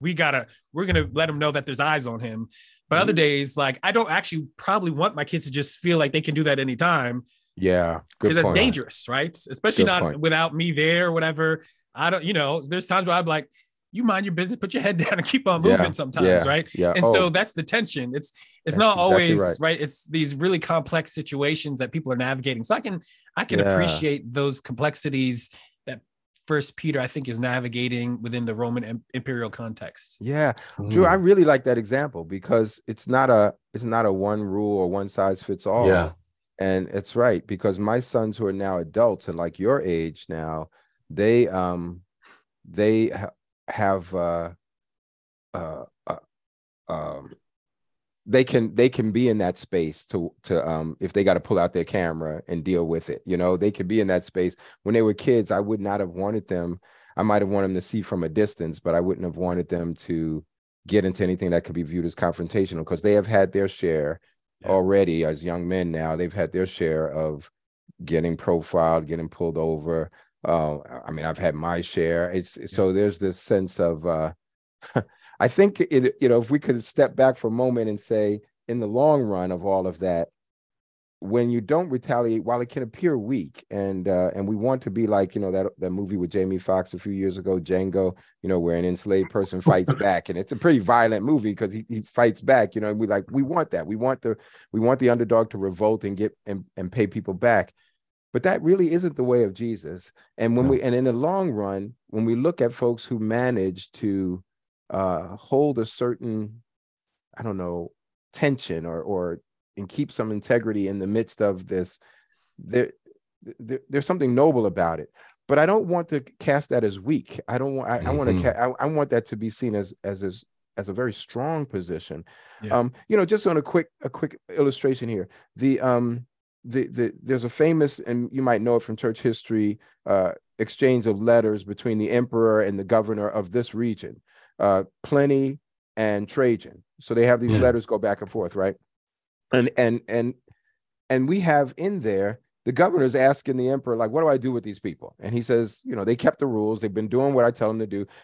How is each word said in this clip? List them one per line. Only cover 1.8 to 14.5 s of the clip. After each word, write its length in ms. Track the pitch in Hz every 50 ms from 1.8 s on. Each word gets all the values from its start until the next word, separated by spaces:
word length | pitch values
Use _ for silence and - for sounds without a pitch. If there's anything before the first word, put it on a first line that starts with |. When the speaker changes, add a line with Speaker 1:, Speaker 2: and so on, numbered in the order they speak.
Speaker 1:
eyes 260 | 143 156 156 147 123
on 120 | 120 117 113
him." 280 | 123 117 110 113 113 - _ - - - _ _ _ -
But 100 | 147 170
other 140 | 202 208
Speaker 2:
Mm-hmm. 40 | 185 165
Speaker 1:
days, 380 | 156 147 143 139 143 131 -
like, 220 | 147 139 131 131 - -
I 80 | 190
don't 180 | 202 233 226 156
actually 380 | 160 196 - - 170 160 147 - _
probably 340 | - - 196 196 - 185 170
want 240 | 156 147 180 208 -
my 100 | 147 143
kids 200 | - 175 160 -
to 60 | 147
just 260 | 131 147 139 - - -
feel 180 | - 175 170 160
like 120 | 147 139
they 100 | 139 156
can 120 | 156 160 147
do 80 | 151 156
that 140 | 151 139 135
anytime. 640 | 135 131 123 113 170 180 170 143 127 120 120 123 120 _ _ _ _ _ _
Speaker 3:
Yeah, 440 | 90 92 92 90 90 85 85 82 82 - - - -
good 100 | - 104
Speaker 1:
'Cause 40 | 160
that's 120 | 170 160 95
Speaker 3:
point. 80 | -
Speaker 1:
dangerous, 500 | 180 233 254 180 143 117 - - - - -
right? 240 | 123 135 151 165 - - - -
Especially 360 | 131 - - 214 214 - 185
Speaker 3:
Good 40 | 190
Speaker 1:
not 120 | 180 180
Speaker 3:
point. 180 | 170 160 147 147
Speaker 1:
without 340 | 156 160 160 160 165 165 147
me 180 | 160 170 175
there 340 | 151 147 156 160 170 175 180 175
or 40 |
whatever. 520 | 165 165 160 160 156 151 160 160 160 160 - _ _ _ _ _ -
I 160 | 123 151 175
don't, 140 | 185 175 156
you 80 | 180
know, 300 | 202 156 143 139 151 165
there's 240 | 139 143 175 180 180 -
times 180 | 180 190 185
where 80 | 175 170
I'm 100 | 180 175
like, 220 | 165 156 156 147 - _ _ _ _ _ _ _ _
"You 100 | - 208
mind 220 | 247 220 196 190 196
your 80 | 202 170
business, 220 | 170 185 185